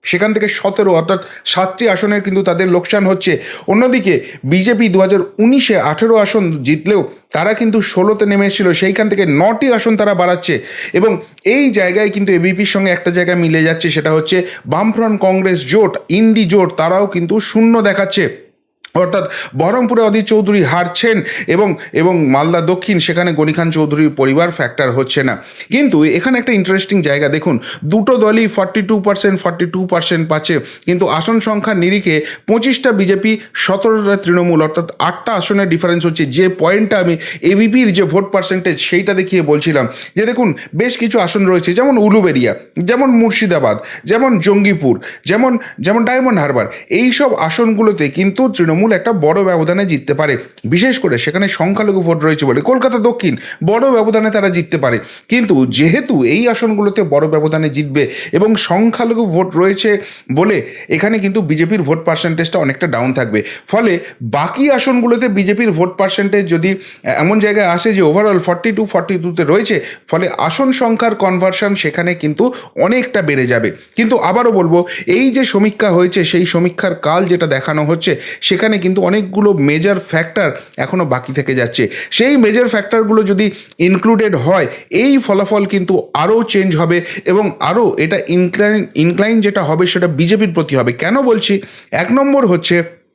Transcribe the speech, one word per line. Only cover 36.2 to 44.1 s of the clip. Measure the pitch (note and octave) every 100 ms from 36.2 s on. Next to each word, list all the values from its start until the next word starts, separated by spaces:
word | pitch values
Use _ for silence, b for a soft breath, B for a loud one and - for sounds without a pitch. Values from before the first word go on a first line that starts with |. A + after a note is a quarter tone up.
| C#3+
যে | C3+ F#3
পয়েন্টটা | F#3 D#3+ G3+ G#3+ G#3
আমি | F3 D#3+ B B
এবিপির | D#3+ G3 A3 B3 A#3
যে | F3+
ভোট | F3 F3 F#3+
পার্সেন্টেজ, | F#3+ F#3 F#3 F3 D3
সেইটা | - F3+ G3
দেখিয়ে | F#3+ F#3 F#3
বলছিলাম | D3 D3+ D#3 C#3+ A#2 B B -
যে | A3
দেখুন, | A#3+ A3+ - B
বেশ | D3+ B3 B3
কিছু | A#3 A#3
আসন | F3 G#3 F#3+
রয়েছে, | F3+ F3
যেমন | F3+ C#4 B3
উলুবেড়িয়া, | G#3 G#3+ F3+ C3+ A#2+ F#2+ - -
যেমন | F3+ B3 C#4
মুর্শিদাবাদ, | A#3 A3+ - G#3+ E3 A#2+ G#2 B B
যেমন | -